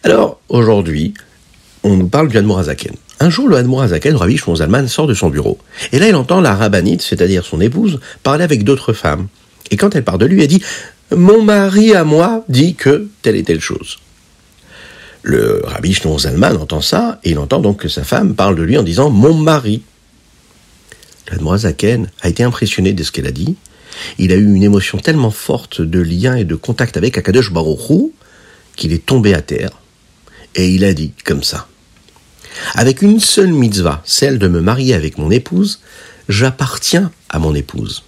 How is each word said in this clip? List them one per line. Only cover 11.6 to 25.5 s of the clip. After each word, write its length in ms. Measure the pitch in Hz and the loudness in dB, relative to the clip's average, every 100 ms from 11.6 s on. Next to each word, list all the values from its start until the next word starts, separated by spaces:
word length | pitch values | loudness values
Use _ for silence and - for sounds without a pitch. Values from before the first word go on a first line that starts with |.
| 196 196 220 196 | 2 4 6 4
à 80 | |
moi 420 | 151 151 180 226 226 | 4 2 2 -2 0
dit 280 | 127 165 165 | 2 2 2
que 320 | 135 147 104 _ | 2 2 -2 _
telle 140 | - 98 | -2 -2
et 60 | |
telle 160 | - 80 | -2 -4
chose. » 380 | - - - - _ _ _ _ _ _ _ - - - - - | -4 -10 -10 -18 _ _ _ _ _ _ _ -20 -20 -20 -20 -12
Le 400 | - 57 55 50 | -2 0 0 -2
Rabbi 320 | 50 - 90 98 | -4 -4 -2 -2
Shimon 240 | 80 76 | -2 -2
Zalman 380 | 76 160 214 95 | -2 0 0 0
entend 240 | - 78 | -4 -6
ça, 380 | - - 240 - | -2 -2 -2 -4
et 80 | - | -4
il 80 | 73 | -4
entend 200 | 71 139 | -2 0
donc 180 | 104 101 | 0 -2
que 120 | 80 | -6
sa 140 | - | -8
femme 320 | - - 202 98 | -4 0 0 0
parle 200 | 98 - | 0 0
de 60 | |
lui 160 | 82 143 | 0 0
en 60 | |
disant, « 260 | 165 165 147 | 0 0 2
Mon 240 | 104 139 | 4 4
mari. » 480 | 160 156 151 117 107 _ _ _ _ _ _ _ _ _ _ _ - - _ - | 4 2 0 0 -6 _ _ _ _ _ _ _ _ _ _ _ -20 -20 _ -12
Le 100 | 90 | -6
Admor 160 | 78 | -2
Hazaken 560 | 98 107 - 101 120 90 - | -2 -2 -2 -2 -2 -4 -6
a 60 | 90 | -4
été 160 | 82 | -2
impressionné 480 | 120 113 - - 92 | -2 -2 -4 0 0
de 120 | 92 | -2
ce 80 | 82 | -6
qu'elle 160 | - - | -8 -8
a 40 | |
dit. 240 | 64 143 190 _ _ - - - - | -6 -6 -6 _ _ -20 -16 -14 -2
Il 160 | 90 | 2
a 20 | 92 | 4
eu 180 | 104 | 4
une 100 | 95 | 4
émotion 340 | 101 101 - 101 | 4 2 0 -4
tellement 340 | - 156 113 | -2 0 0
forte 480 | 104 - | -2 -6